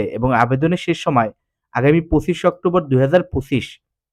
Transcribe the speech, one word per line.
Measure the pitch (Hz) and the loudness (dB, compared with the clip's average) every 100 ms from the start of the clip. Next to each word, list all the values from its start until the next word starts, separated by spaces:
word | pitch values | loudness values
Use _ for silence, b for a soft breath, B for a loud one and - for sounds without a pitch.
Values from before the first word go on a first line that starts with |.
এবং | - 110 127 | 0 -2 0
আবেদনের | 120 120 135 165 180 | 2 2 0 -2 -2
শেষ | - 165 | -4 -4
সময় | - 131 107 - _ _ _ | -2 0 -2 -6 _ _ _
আগামী | 120 135 165 | 0 2 2
পঁচিশ | 165 151 143 170 180 | 2 -2 0 -2 -2
অক্টোবর | 175 180 180 151 | -2 -2 -2 0
দুই | 131 | 0
হাজার | 135 180 | 4 2
পঁচিশ। | 180 135 131 127 - - _ _ _ | 0 -6 -4 -4 -6 -14 _ _ _